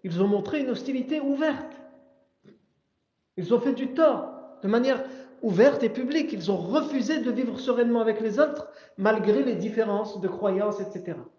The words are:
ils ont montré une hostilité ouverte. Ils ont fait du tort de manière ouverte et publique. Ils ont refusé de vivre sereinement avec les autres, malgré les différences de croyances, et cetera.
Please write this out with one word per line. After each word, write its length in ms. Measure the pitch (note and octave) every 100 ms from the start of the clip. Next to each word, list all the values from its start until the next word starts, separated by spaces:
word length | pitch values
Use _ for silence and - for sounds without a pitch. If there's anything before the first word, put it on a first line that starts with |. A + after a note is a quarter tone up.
ils 200 | F#3 E3+
ont 40 | G3+
montré 340 | G3+ - D4+
une 100 | B3+
hostilité 480 | A3+ C#4 B3+ B3 D4+
ouverte. 600 | C#4 C#4 D#4 C#4 - - - - - _ _ _ - - _ _ _ _ _ _ _ -
Ils 160 | F3+
ont 60 | A#3
fait 140 | C4
du 200 | A#3+ C4+
tort 380 | - D#4 A#3+ - - - -
de 40 | G3
manière 360 | A3+ C4+ B3 - - - -
ouverte 400 | A3+ F3+ C4+ -
et 60 | A3+
publique. 440 | A#3+ B3 D#4 -
Ils 160 | G3+ E3
ont 80 | F3+
refusé 640 | E3+ C#4 - C4+ A3 D#4
de 100 | B3
vivre 300 | A3+ A#3 -
sereinement 420 | - A#3 A#3 A#3
avec 180 | A3+ G#3+
les 200 | A3 G#3
autres, 280 | D4+ - - - - -
malgré 460 | F#3+ A3 F#3 A3
les 120 | C4 F#3+
différences 640 | G#3+ A3+ G#3+ G3+ G#3 F#3
de 80 | F#3
croyances, 520 | - G3+ F#3+ G#3 G3+
et 100 | F#3+
cetera. 320 | E3+ F3 D#3+ -